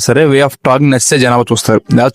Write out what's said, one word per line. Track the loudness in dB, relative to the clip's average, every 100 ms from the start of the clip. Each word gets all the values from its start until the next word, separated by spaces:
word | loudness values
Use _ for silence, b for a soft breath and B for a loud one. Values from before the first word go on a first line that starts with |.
| 0
సరే, | 0 2
way | 2 0
of | -2 -2
talking | 0 0
నచ్చితే | 0 0 0
జనాలు | 0 0 0
చూస్తారు, | -2 0 -2 0 0
లేదా | 0